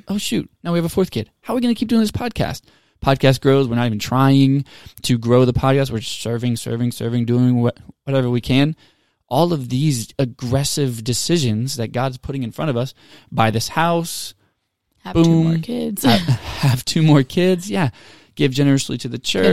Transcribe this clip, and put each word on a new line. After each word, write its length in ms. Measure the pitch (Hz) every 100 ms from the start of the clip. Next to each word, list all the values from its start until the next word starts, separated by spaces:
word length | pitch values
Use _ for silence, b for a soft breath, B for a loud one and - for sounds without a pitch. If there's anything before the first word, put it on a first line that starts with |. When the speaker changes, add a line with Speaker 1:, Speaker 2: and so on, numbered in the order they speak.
| -
Speaker 1:
Oh, 100 | 202
shoot. 300 | - - - _
Now 80 | 170
we 40 | 170
have 80 | 165
a 40 |
fourth 200 | 196 185
kid. 180 | - - _
How 120 | -
are 20 | 240
we 60 |
gonna 120 | 240 226
keep 120 | 226
doing 120 | 226
this 100 | 214
podcast? 500 | - 247 - - - b b b b
Podcast 380 | - 135 135 127
grows. 260 | 139 135 131
We're 80 | 117
not 100 | 120
even 120 | 104
trying 680 | - 127 135 139 135 139 139 B B B
to 140 | - 120
grow 280 | 117 123 127
the 80 |
podcast. 380 | 120 135 139 135
We're 80 | 117
just 220 | - -
serving, 340 | 120 117 123 117
serving, 340 | 120 117 120
serving, 340 | - 117 120 117
doing 360 | 120 127 123
what, 160 | 117 - - -
whatever 260 | - 135 123
we 120 | 123
can. 340 | - 131 143 160 b b b b _
All 260 | 131 175
of 160 | 160 123
these 440 | 127 156 127 104 -
aggressive 840 | 131 120 123 135 143 - 139 117
decisions 720 | 113 117 - 170 127 107 131 123
that 140 | 113
God's 260 | 120 131 127
putting 260 | - 139
in 80 | 117
front 180 | - 156
of 80 | 117
us, 160 | 135 B B B B
buy 200 | 113 110
this 160 | 110 -
house, 640 | - 170 170 170 - - - _ _ _ _ _ _
Speaker 2:
Have 160 | - 165
two 80 | 165 165
more 80 | 165
Speaker 1:
boom. 80 | 165
Speaker 2:
kids. 440 | 165 240 233 202 262
Speaker 1:
Uh, 120 | 214
<laughs> 420 | 165 120 - -
have 240 | 139 123 -
two 160 | 165
more 200 | 160 147
kids. 460 | 131 - 180 185 190
Yeah. 200 | 196 143 B B B B -
Give 160 | 147
generously 460 | 131 143 135 - 127
to 80 | 123
the 80 | 120
Speaker 2:
Get 60 |
a 80 | - 196 185